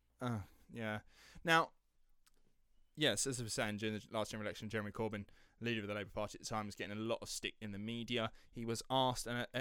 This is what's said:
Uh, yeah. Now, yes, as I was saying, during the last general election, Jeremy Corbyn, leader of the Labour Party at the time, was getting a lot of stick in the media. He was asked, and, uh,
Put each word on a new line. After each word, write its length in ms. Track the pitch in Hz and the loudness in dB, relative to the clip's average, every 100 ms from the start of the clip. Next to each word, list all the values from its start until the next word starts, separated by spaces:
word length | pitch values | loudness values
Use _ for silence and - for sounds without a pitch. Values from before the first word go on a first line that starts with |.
| _ _ | _ _
Uh, 200 | 123 110 90 - - | -2 -2 -4 -14 -14
yeah. 280 | 120 110 107 - - - - | -6 -4 -4 -6 -18 -20 -2
Now, 260 | 165 165 156 - _ _ - - - - - _ _ - - - | 6 6 6 -2 _ _ -20 -20 -20 -20 -20 _ _ -20 -14 2
yes, 300 | 147 104 135 | 4 4 2
as 140 | 127 | 0
I 40 | |
was 80 | 113 | -2
saying, 240 | 135 110 104 | 0 0 0
during 160 | 110 107 | 0 -2
the 40 | - | -2
last 200 | 110 107 | 0 0
general 160 | 110 107 | -2 -4
election, 220 | 87 107 | -4 -2
Jeremy 220 | 110 104 | -2 -2
Corbyn, 360 | - 110 104 101 - - - | -2 -2 -2 -6 -14 -20 -4
leader 200 | 117 113 | -2 0
of 60 | 101 | 0
the 60 | |
Labour 160 | 104 92 | -2 -2
Party 260 | 110 104 - | -2 -4 -4
at 40 | |
the 60 | - | -4
time, 180 | 110 104 | -2 -2
was 80 | |
getting 220 | - 98 104 | -4 -6 -2
a 40 | |
lot 180 | 113 113 | 0 0
of 60 | 101 | -2
stick 260 | - 101 - | -4 -4 -4
in 120 | 107 | -6
the 60 | 98 | -6
media. 520 | 107 117 113 120 113 - - | -4 -4 0 0 0 -4 -14
He 140 | 120 113 | -6 -2
was 160 | 117 - | -2 2
asked, 360 | 131 131 120 117 | 4 6 4 0
and, 200 | 120 117 | -2 0
uh, 40 | 123 | 0